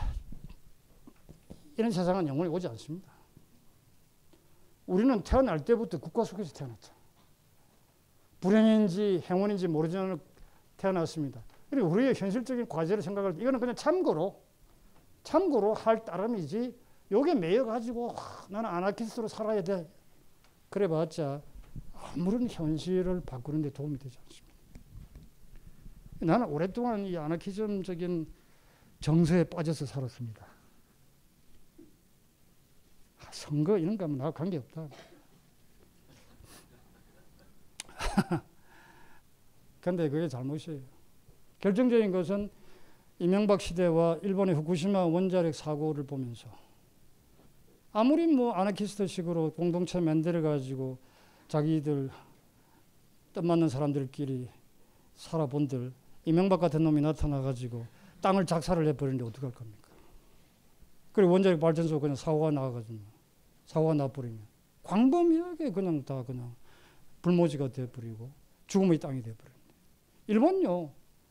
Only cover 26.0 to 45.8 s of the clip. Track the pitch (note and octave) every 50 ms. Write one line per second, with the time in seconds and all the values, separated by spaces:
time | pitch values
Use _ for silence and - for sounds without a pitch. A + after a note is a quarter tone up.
26 | - - - - - D#3+ E3 A#3+ A#3+ E3+ D3 D3 E3+ F#3+ F#3 A#3+ A#3+ B3 A3+ G3+
27 | G3+ F#3+ F3+ E3+ D3+ D3+ E3+ E3 - G3+ F#3+ G3+ A3 G#3 G#3 F#3+ F3 F#3+ F3+ E3
28 | F3+ F3 F3+ E3 D#3 - - - _ _ - _ _ _ _ _ _ - - _
29 | - D3+ D#3 E3+ F3 D3+ F3 F3+ E3 D#3 - F3 D#3+ D#3+ D#3+ - D3 B2 - C#3
30 | C3 A#2+ - - B2 A2+ G#2 - - - - - _ - _ - - _ _ _
31 | - _ _ _ _ _ _ _ _ - - - - - _ - - - - _
32 | _ _ _ _ _ _ _ _ _ _ _ _ _ _ _ - - _ - -
33 | - - _ _ - - - - - - D3 D3 D3+ F3 G#3+ G3 D#3 F3+ A3 G3+
34 | F#3 D3+ D3 B2+ C3 E3 D#3 - D#3 G3 F3+ D3 A#2+ - - D#3+ D#3+ C#3+ - -
35 | - - - - - _ _ - _ _ _ _ - - - - - - _ _
36 | _ - - - - - - - - - - - - _ - - - - - -
37 | - - - - - - - - - - - - - - - - - - - -
38 | - - - - - - F3 D3+ - - - - - - - - - - - -
39 | - - - - - - - _ _ - - - _ - - - - F3 F3+ E3+
40 | E3 D3 C3+ D#3 E3+ D#3 C3 A#2+ B2+ C3+ D3+ D#3 - E3+ D#3 C3+ C3 B2 - -
41 | - - - - - - - - - - - - - G3 F#3+ A3 B3+ B3+ A#3 A#3
42 | G#3+ G3 F3+ F#3 F3 D3 G3 G3+ G#3 G3 - - - - - - - - - -
43 | _ - _ _ F3 F3 F#3+ G3+ G#3+ G3+ G3+ G3 - - E3+ E3+ F3+ F3 D#3+ E3
44 | E3+ E3+ E3 D#3 - G3+ F#3+ F#3+ G3 F#3+ E3 C#3+ D#3 D#3+ F#3 D#3+ D#3+ G3 G3+ F#3+
45 | F#3 E3+ D#3+ F3+ F#3+ F#3 F3 F#3 E3+ E3 D3+ - - D#3 D3+ C#3+